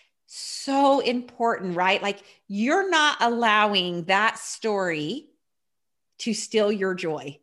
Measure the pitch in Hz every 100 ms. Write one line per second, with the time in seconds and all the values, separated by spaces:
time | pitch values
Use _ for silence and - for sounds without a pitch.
0 | _ _ _ - - - - 269 277 277
1 | 233 247 247 - 233 - 185 175 185 202
2 | 202 202 - _ - 202 233 370 381 320
3 | 302 - 240 233 233 214 208 196 180 175
4 | 165 196 220 - - - 226 202 185 156
5 | 151 262 - _ _ _ _ _ _ _
6 | _ - 233 208 - 220 208 214 190 180
7 | 165 151 139 -